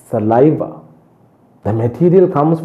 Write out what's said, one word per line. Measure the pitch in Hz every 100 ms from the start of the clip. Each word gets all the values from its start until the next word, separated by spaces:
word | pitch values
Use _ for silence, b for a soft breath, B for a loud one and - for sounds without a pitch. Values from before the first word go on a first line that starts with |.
| -
saliva, | 117 107 117 151 135 - - - _ _ _ _ _ _ _
the | 101
material | 110 117 - 175 185 180
comes | 143 151 165